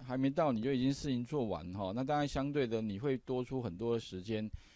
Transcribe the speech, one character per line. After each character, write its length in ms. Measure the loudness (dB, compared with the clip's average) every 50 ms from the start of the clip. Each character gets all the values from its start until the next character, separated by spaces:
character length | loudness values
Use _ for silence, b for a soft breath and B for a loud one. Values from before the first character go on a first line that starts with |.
| -8
还 140 | -4 0 2
没 140 | 2 4
到， 200 | 4 4 4 4
你 80 | 4 2
就 140 | 2 2 2
已 80 | 4
经 100 | 4 2
事 180 | 2 0 0 -2
情 140 | 0 0 -2
做 220 | -2 -2 0 0
完 260 | 0 -2 -2 -4 -6 -4
哈， 200 | -4 -2 -2 -2
那 80 | -2 -2
当 140 | 0 2 2
然 100 | 0 0
相 240 | 0 0 0 2
对 140 | 2 2 2
的 160 | 2 2 0
你 160 | 0 -2 -2 -2
会 180 | 0 0 0
多 280 | 0 -2 -2 -2 -2 -2
出 180 | -2 -4 -4
很 160 | -4 -4 -4 -2
多 160 | 0 0 0
的 60 | 0
时 200 | 0 -4 -8 -8
间。 300 | -4 -2 -2 -2 -2 -4 B B B B B